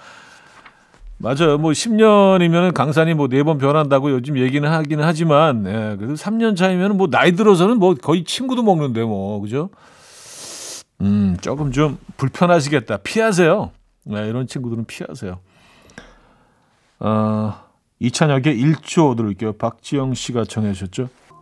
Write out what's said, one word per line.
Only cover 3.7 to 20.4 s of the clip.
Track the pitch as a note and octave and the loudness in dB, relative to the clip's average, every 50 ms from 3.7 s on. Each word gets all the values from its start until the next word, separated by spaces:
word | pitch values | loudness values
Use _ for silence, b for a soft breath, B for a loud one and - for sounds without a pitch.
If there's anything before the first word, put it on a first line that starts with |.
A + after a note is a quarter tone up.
| C#3+ D#3 D3+ C3+ C#3 C3+ C#3 D3 | 2 2 2 2 2 2 2 0
요즘 | C3+ B2+ B2 D3 D3 | -2 -2 -2 -2 -2
얘기는 | B2+ B2+ C3 C3+ D3 C#3+ D3+ | 0 0 0 0 0 0 0
하기는 | E3 D#3+ D#3 C#3+ D#3 D3+ D3+ | 0 0 -2 -2 -2 0 0
하지만, | E3 E3 D#3 E3+ D#3+ C#3+ D3 E3 D#3 B2 A2 G2 | 0 0 2 2 4 4 4 4 4 2 0 -2
예, | F#2 G#2 A2 G#2+ G#2+ G#2 | -4 -4 -4 -4 -4 -6
그래도 | G2 G#2 B2+ D3+ | -6 -6 -8 -8
삼 | D3+ - G3+ A3 | -6 -6 -4 -2
년 | A3+ A3+ A3 G#3 | 0 0 0 0
차이면은 | E3+ F#3 F#3+ F#3 F3+ F#3 G3+ G#3 | 0 0 0 2 0 0 0 0
뭐, | F#3 F#3+ D3 | 0 0 2
나이 | A#2+ A#2 C3+ F3+ F3 | 2 4 4 4 4
들어서는 | F3+ G#3+ G#3+ F#3+ E3 F3+ G#3 B3+ A3+ | 4 6 6 6 6 4 4 4 4
뭐, | F3+ F#3 F3 | 4 2 2
거의 | - - C#3+ E3 F#3 - | 0 0 0 0 0 -2
친구도 | - - - C4 C4 B3+ B3 A#3 | -4 -8 -6 -6 -4 -4 0 2
먹는데 | G#3 F3+ D#3 D3 C3 A2+ A2+ A#2 | 2 2 2 0 -2 -2 -2 -2
뭐, | A2+ G#2 G2 G2 G2+ G#2+ G2+ | -2 -4 -4 -4 -6 -6 -6
그죠? | G2+ G2+ A#2 C#3+ E3+ G3 B B B B B B B B B B B B B B B B B B B B B B B _ _ - | -6 -6 -6 -6 -6 -8 B B B B B B B B B B B B B B B B B B B B B B B _ _ -4
음, | F#2+ G2+ G2+ G#2 G2+ F#2+ F2 F2+ | -2 0 2 2 2 0 0 -2
조금 | - - C3 D3 D3+ C#3 | -4 -6 -6 -4 -4 -2
좀 | B2 C#3 D#3 D3 B2+ - - - - | 0 0 0 0 -2 -6 -12 -18 -8
불편하시겠다. | - C#3 B2+ - - F3+ F3 F3 E3 C3+ C#3+ D3+ C3 A2+ - G#2+ | -6 -6 -4 -2 0 2 2 4 2 2 0 -2 -2 -2 -4 -6
피하세요. | G2 - - - A3 A3 A3+ F#3 E3+ E3+ D#3 F#3 G#3+ - - - _ _ _ _ _ _ | -8 -6 -6 -2 0 0 2 2 2 4 4 2 0 -2 -6 -12 _ _ _ _ _ _
네, | - G#2 G#2 G#2+ | -8 -8 -6 -6
이런 | A2 A2+ C3 B2+ | -4 -6 -6 -6
친구들은 | - - C#3+ B2 A#2+ A#2 A#2 A2 | -8 -8 -8 -8 -6 -6 -8 -8
피하세요. | - - - - - D3+ B2+ A2 F#2 F2+ F#2 b b b b b b b b b b b b b b b b b b b b b b b b b b b b b b b - | -10 -12 -12 -14 -14 -12 -12 -12 -12 -12 -12 b b b b b b b b b b b b b b b b b b b b b b b b b b b b b b b -6
어, | G#2 G#2 A2 A2 G#2+ G#2+ G#2+ G#2+ G#2+ G#2 b b b b b b _ _ _ - | -4 -2 0 0 0 0 -2 -2 -4 -4 b b b b b b _ _ _ -6
이찬혁의 | A2+ B2+ - - E3 D3+ C#3 C3+ B2+ D#3 C3+ A2 | -4 -4 0 0 0 0 0 0 -2 -2 -2 0
일 | C3 D#3 D#3 | 0 0 -2
초 | - - - - F3 D#3 C3+ A#2+ | -2 -6 -4 0 0 2 2 0
들을게요. | A#2 A2+ G#2 F#2+ G2 A2 A2 G#2 | -2 -4 -6 -6 -6 -8 -8 -6
박지영 | - A#2 A#2 - _ - - D3 C#3 C3 C3 B2+ | -6 -8 -8 -8 _ -10 -8 -6 -4 -4 -4 -6
씨가 | - - - A#2+ A#2+ | -8 -8 -6 -4 -4